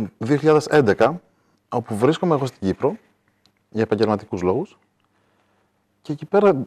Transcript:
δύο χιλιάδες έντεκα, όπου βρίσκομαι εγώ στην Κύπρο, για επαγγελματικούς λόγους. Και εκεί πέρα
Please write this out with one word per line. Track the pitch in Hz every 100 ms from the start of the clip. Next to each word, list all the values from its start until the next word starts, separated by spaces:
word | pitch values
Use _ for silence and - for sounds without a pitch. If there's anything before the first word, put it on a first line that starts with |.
| 101 -
δύο | 113 143
χιλιάδες | 156 151 151
έντεκα, | 147 110 92 117 175 - _ _ _ _
όπου | 120 117 104
βρίσκομαι | 127 170 180 143
εγώ | 135
στην | -
Κύπρο, | 95 90 139 214 _ _ _ _ _ _ _
για | 110
επαγγελματικούς | 110 104 107 104 - 95
λόγους. | 90 117 202 _ _ _ _ _ _ _ _ _ _ _ _ _
Και | -
εκεί | 147 151
πέρα | 202 202 151